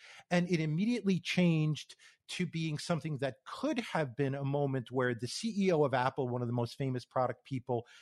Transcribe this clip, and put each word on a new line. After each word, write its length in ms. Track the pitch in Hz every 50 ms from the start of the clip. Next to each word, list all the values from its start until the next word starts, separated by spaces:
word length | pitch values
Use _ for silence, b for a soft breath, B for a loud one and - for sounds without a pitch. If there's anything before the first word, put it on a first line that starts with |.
| B B B B B B
And 180 | 175 175 175 170
it 100 | 180 156
immediately 600 | 160 156 151 165 208 233 247 226 190 196 190 170
changed 760 | - - - 180 180 170 165 156 156 156 147 - - - - B B B B B _ -
to 180 | - - 185
being 320 | 143 - 165 160 160 151 147
something 400 | - - 175 151 - 160 151 123
that 160 | 139 135 127 _ -
could 340 | - - - - 294 311 233 214 - -
have 220 | 170 156 131 110
been 180 | - 143 135 135
a 100 | 143 139
moment 460 | 139 139 143 143 135 131 135 117 -
where 240 | 123 131 127 123 120
the 140 | 110 123
C 260 | 117 - - - 226 185 202
E 120 | 196 185
O 120 | 175 151 151
of 100 | 135 127
Apple, 340 | 127 123 131 - - 131
one 140 | 123 120 123
of 60 | 123
the 80 | 117 120
most 200 | 123 120 117 -
famous 300 | - 139 135 127 123 -
product 400 | _ - 131 127 120 120 - -
people 400 | - 135 127 - - 123 117 110 B B B